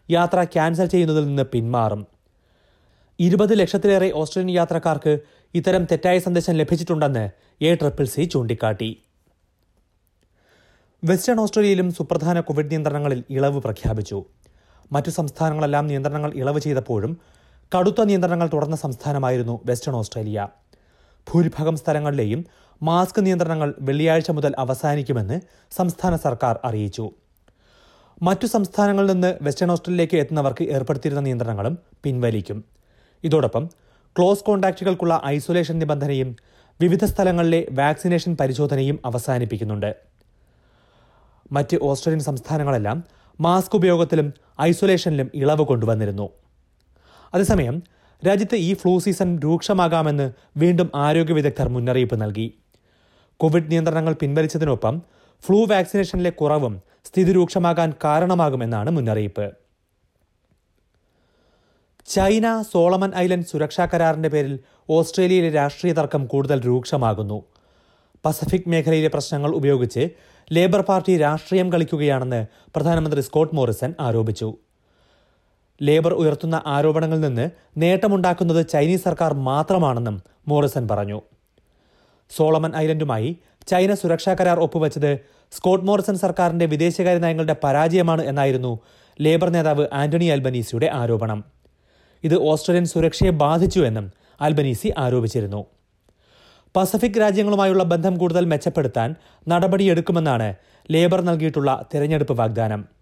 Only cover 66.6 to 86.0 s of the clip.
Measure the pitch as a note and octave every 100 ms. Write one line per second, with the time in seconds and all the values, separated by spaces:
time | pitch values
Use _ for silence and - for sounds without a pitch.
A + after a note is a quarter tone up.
66.6 | B2 B2+ A#2+ D3 A#2 G2+ G#2 G#2 - _
67.6 | _ _ _ _ _ _ D#3 D#3 D3 F#3
68.6 | F3+ E3 D#3 D#3+ D#3 D3+ C#3+ D3 D3 E3
69.6 | C#3+ C#3 A#2+ - D#3+ - _ _ - E3
70.6 | F#3 G3 F#3+ F#3+ F3+ F3+ D3 D#3 - F#3+
71.6 | F#3 F3 D#3+ D#3+ D3 C3+ B2+ A#2+ A2 _
72.6 | _ D#3+ D3 E3 D#3 C#3+ C3 D3+ D#3+ D#3+
73.6 | B2 A#2+ B2+ - C3 A2+ A2 G#2 A2 -
74.6 | _ _ _ _ _ _ _ _ _ _
75.6 | _ - C#3+ D3+ E3 E3+ D#3 D3 E3 D#3+
76.6 | D3+ C#3+ D#3 D#3 D#3+ D#3+ D3+ A#2+ D3 -
77.6 | _ - E3 F#3 G#3 G3+ F#3 F3 E3+ E3
78.6 | D#3+ D3+ D3+ F3+ F#3 D#3+ E3 C#3+ C3 C#3
79.6 | D#3 F#3 D#3 A#2+ A#2+ G2+ - _ - D3
80.6 | C#3+ B2+ A2+ G#2 G2+ G#2 - _ _ _
81.6 | _ _ _ _ _ _ _ - D#3 D#3+
82.6 | D#3+ D#3 D#3 D#3 D3+ A2+ A2 E3+ _ _
83.6 | - F3+ F#3+ G3+ F3 E3 - F#3 F3+ E3+
84.6 | D#3+ E3+ D#3 D3 D3 C#3 - _ _ -
85.6 | F3+ F#3+ F#3 G3+